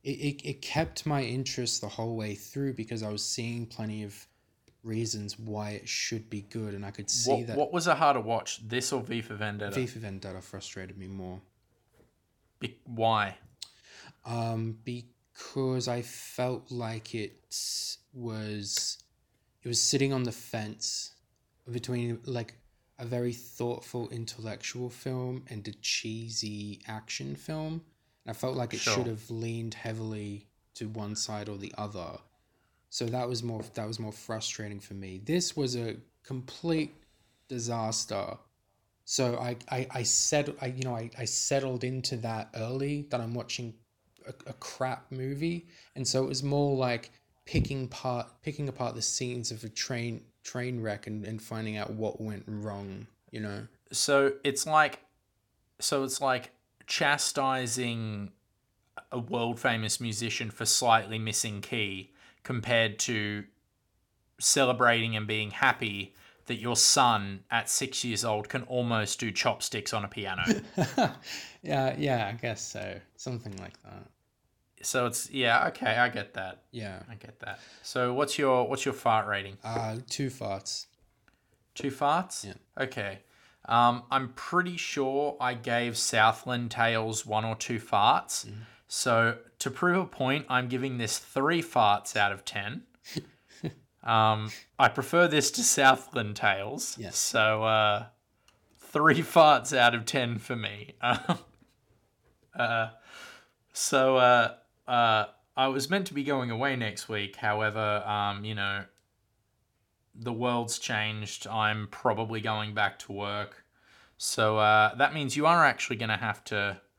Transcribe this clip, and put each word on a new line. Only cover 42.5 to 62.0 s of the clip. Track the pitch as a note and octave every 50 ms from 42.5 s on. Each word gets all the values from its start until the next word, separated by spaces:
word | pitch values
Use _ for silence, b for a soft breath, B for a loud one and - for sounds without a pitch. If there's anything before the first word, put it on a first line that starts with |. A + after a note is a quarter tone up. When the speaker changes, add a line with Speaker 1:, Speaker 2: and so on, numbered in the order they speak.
| -
Speaker 1:
early, | A2+ A2+ A#2 B2+ C3+ C#3 C#3+ D3 C#3+ C#3+ D3
that | - A#2+
I'm | A#2 A2+ A#2
watching | A#2+ A#2 - - - B2 A#2 A2+ _ _ _ _ _ _ _ _ _ - -
a, | B2+ _ - -
a | -
crap | - - - - - C3+ C3 B2+ - - _
movie. | C3+ C3 C3 C3+ C#3 C#3 D#3 E3+ E3+ F3 E3 b b b b b b
And | - C3 -
so | - C3 C3
it | C3+
was | C3+ B2+
more | C3+ C#3 C#3 C#3+ C#3+ C#3+ C#3
like | C3 C3 B2 A#2+ A#2 A#2+ - b b b _ _ _ _
picking | - - E3 D3+ - C#3 C3+ C3 A#2+
part, | - - - C3 B2 A#2+ A2+ - - _
picking | _ D#3 C#3+ - D3 C3+
apart | C3 - B2 A#2 -
the | A2+ A2
scenes | - - - C3+ B2 B2 B2 A#2 -
of | A#2+ A2 -
a | G#2+
train, | - - - - C3 A#2 A#2 A#2+ A2+ A2+ A2+ _ _ _ _
train | - - B2+ B2 B2 B2+ A#2+
wreck | A2 A2 G#2 G#2 - G#2+
and, | G#2+ G#2+ G#2
and | - A2 G#2+
finding | - - A#2 A2+ A2 G#2+ G#2+ G#2+
out | G2+ -
what | G#2 G#2+ A2 G#2 - -
went | A2 A2 G#2 G2+ - -
wrong, | G#2+ G#2 G#2 G#2+ G2+ G2+ G2+ G2 F#2+ G2+ G#2+ - _ _ _ _
you | - A2+
know? | G#2+ G#2 G2+ G#2 A2+ A2+ _ _ _ _
Speaker 2:
So | - - - - C#3+ C#3 C#3 C#3 C#3 C3+ -
it's | C#3+ C#3 C#3 -
like, | D#3+ D#3 D#3 D3+ C#3+ - - _ _ _ _ _ _ _ _ _ _ _ _ _ _ _ _
so | - - - C#3 C3+
it's | C3 - -
like | C#3+ C3+ B2+ B2 - - _ _ _ _ _ _ -
chastising | - - - E3 C#3+ C#3+ C#3+ - - - C#3+ C3+ C3+ C3 C3 B2+ A#2 A2 B2 B2 A#2+ A#2 A2+ A2+ A2 G#2+ G2+ G2+ F#2+ - _ _ _ _ _ _ _ _ _ _ _ _ - - _
a | - B2+
world | A#2+ A#2 A#2 A#2+ A#2 A#2 A#2 A2+
famous | - C3 A#2 A2+ A2 G#2+ - -
musician | B2 A#2 G#2+ G#2 A#2 A2+ - - A#2+ A2
for | G#2+ - A2+
slightly | G#2+ - - - A#2+ A2+ A2+ G#2 G2+ A2 A2+
missing | A2 A2 G#2 - - A#2 G#2 G2+
key | G2+ - - A#2 G#2+ G2 G2 F#2+